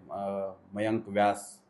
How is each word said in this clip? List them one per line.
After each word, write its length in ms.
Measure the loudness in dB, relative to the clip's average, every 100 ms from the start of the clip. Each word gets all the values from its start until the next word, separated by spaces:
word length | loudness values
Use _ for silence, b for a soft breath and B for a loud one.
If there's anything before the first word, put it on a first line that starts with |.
| -12
अ, 400 | -6 -4 -4 -6 -8 -12
मयांक 340 | -2 0 0 0
व्यास, 500 | 4 4 4 -6 -18